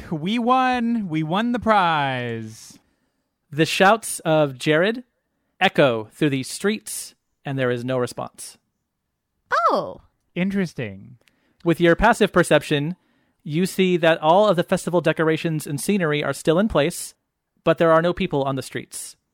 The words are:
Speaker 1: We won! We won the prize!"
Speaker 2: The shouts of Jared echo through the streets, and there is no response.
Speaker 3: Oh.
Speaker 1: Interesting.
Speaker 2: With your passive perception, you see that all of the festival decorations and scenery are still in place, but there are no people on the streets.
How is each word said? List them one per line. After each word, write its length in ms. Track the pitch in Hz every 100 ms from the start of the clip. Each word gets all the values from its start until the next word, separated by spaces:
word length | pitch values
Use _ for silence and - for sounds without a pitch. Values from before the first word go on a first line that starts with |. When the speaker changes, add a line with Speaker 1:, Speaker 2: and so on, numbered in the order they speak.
| -
Speaker 1:
We 260 | 160 175 240
won! 720 | 226 262 254 247 233 233 190
We 140 | 160
won 280 | 156 185 233
the 60 | 240
prize!" 1160 | 220 208 175 151 139 127 120 113 110 113 - - _ _ _ _ _ _ _
Speaker 2:
The 140 | 143 156
shouts 540 | - 190 220 - -
of 380 | 170 156 143 127
Jared 440 | 156 151 190 247 - _ _ _ _ -
echo 480 | 190 - 139 113 107
through 160 | - 151
the 140 | 135
streets, 720 | 123 - 202 220 - - - _ _ _
and 140 | 147 135
there 140 | 123
is 120 | 123
no 140 | 123 127
response. 600 | 120 - 123 - - - _ _ _ _ _ _ _ _ - 587 679
Speaker 3:
Oh. 300 | 233 131 - _ _ _ 175
Speaker 1:
Interesting. 840 | 190 196 175 - 110 98 120 123 _ _ _ _ 170
Speaker 2:
With 160 | 165
your 140 | 170 170
passive 360 | 214 - 196
perception, 640 | 185 160 151 - 147 151 180 _ _ _ _
you 220 | 165 151 185
see 320 | - 185 175
that 240 | 165 165
all 260 | 156 185 214
of 80 | 175
the 80 |
festival 380 | 165 185 - 175
decorations 640 | 156 156 160 156 170 156 -
and 160 | 143
scenery 420 | - 202 160 147
are 80 | 143
still 280 | 139 - 165
in 80 | 214
place, 480 | 151 151 - - _ _ _ _ _
but 160 | 170 160
there 120 | 165
are 120 | 160
no 100 | 175
people 300 | 175 185 143
on 120 | 135 135
the 60 |
streets. 560 | - 120 - - - - _